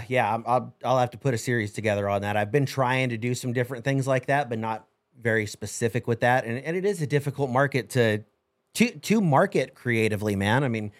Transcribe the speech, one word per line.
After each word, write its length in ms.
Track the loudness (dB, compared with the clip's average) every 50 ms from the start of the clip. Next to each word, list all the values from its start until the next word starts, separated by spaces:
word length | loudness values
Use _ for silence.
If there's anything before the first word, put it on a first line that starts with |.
| 0
yeah, 260 | 0 0 0 2 2 0
I'm, 100 | -2 0
I'll, 260 | 0 0 0 0 -4 -14 -6 -2
I'll 140 | 0 2
have 140 | 2 2 0
to 60 | -2
put 160 | -4 -4 -2 -2
a 20 |
series 360 | -2 -2 -2 -2 0 -2 -4 -6
together 360 | -2 -2 0 0 0 0 0
on 140 | -2 -2 -2
that. 120 | 0 0
I've 160 | 0 -2 0
been 140 | 0 0 0
trying 440 | 0 0 0 0 2 2 0 0 -2
to 80 | -4
do 180 | -4 -4 -4 -4
some 180 | -4 -4 -4 -2
different 300 | -2 -2 -4 -6 -6 -2
things 240 | -2 0 0 0
like 180 | 0 0 0 0
that, 220 | 0 0 0 0 -2
but 80 | -4
not 300 | -4 -4 -4 -6 -6 -8 _ _ _ _ _ _ -4
very 240 | -2 0 0 0 0
specific 640 | -2 -8 -10 -12 -10 -6 -2 -2 -2 -2 -2 -2
with 140 | -2 -2 2
that. 220 | 2 2 2 2 0
And, 120 | -2 -8 -6 -6
and 120 | -6 -6
it 80 | -2 -2
is 180 | -2 -2 -2 -4
a 40 |
difficult 440 | 0 0 0 0 -2 -4 -2 -2 0
market 400 | 2 2 2 2 0 -4 -4 0
to, 320 | 2 2 4 4 2 0 -4 _ _ _ _ _ _ _ _ _ 2
to, 220 | 2 2 2 2 -6
to 220 | -2 0 2 2
market 540 | 4 4 4 4 4 4 2 -2 -2 -2 -8
creatively, 600 | -8 -4 0 2 2 2 2 0 0 -2 -2 0
man. 280 | 2 2 2 2 2 2
I 60 | 0
mean, 220 | -2 -4 -6 -8 -12